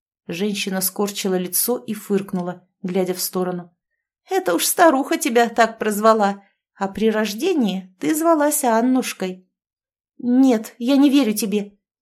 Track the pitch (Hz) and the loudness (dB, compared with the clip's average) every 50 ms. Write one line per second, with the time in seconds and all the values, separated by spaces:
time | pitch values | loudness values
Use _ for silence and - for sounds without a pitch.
0 | _ _ _ _ _ - 175 165 202 214 202 202 - 202 190 190 185 - - - | _ _ _ _ _ -10 -6 -4 -4 -4 -4 -4 -6 -4 -4 -4 -4 -4 -4 -4
1 | 208 202 202 - - 196 185 180 180 180 180 - - - 247 247 - - 214 208 | -4 -4 -4 -6 -4 -2 -2 -2 -2 -4 -4 -4 -2 -2 -2 -4 -4 -10 -10 -10
2 | - - 202 196 196 - - 180 175 180 180 180 _ _ _ _ - 180 180 190 | -4 -2 -2 -2 -2 -4 -6 -6 -6 -6 -10 -12 _ _ _ _ -8 -4 -2 -2
3 | 185 180 180 180 - - - 185 185 180 180 175 175 - _ _ _ _ _ _ | -2 -2 -4 -6 -6 -6 -4 -4 -4 -4 -6 -8 -10 -14 _ _ _ _ _ _
4 | _ _ _ _ _ - 381 381 370 359 349 311 - - - - 349 330 269 262 | _ _ _ _ _ -4 -4 -2 0 0 -2 0 -2 -2 2 4 4 6 6 4
5 | 277 - 330 330 - 285 226 240 233 226 233 - 226 220 220 - 202 214 208 202 | 0 -2 -2 -2 -2 0 2 2 2 2 2 2 2 2 0 -4 -4 -4 -2 2
6 | 214 220 220 220 202 196 196 202 _ _ _ _ _ _ _ - 196 196 196 196 | 4 4 4 4 2 0 -2 -4 _ _ _ _ _ _ _ -8 -8 -6 -4 0
7 | 220 220 220 220 220 208 196 226 294 381 359 302 233 190 180 190 185 - _ - | 0 0 0 0 -2 -4 -4 -4 -2 0 0 0 0 0 -2 -4 -8 -12 _ -6
8 | - 302 320 302 330 339 330 302 285 294 294 - - 240 220 226 233 254 254 254 | -2 -2 -2 0 2 2 2 2 2 0 0 0 0 0 2 2 2 2 0 0
9 | 233 - - - 196 185 185 185 _ _ _ _ _ _ _ _ _ _ _ _ | -2 -4 -6 -8 -8 -8 -8 -10 _ _ _ _ _ _ _ _ _ _ _ _
10 | _ _ _ - 247 240 247 254 269 262 240 220 220 - - - 240 247 285 269 | _ _ _ -8 -2 0 4 4 6 4 4 2 0 -6 -12 -6 -2 2 4 4
11 | 285 294 254 285 262 214 208 214 233 196 202 208 202 208 _ _ _ _ _ _ | 4 6 4 4 2 2 0 -2 -2 -2 -2 -4 -4 -6 _ _ _ _ _ _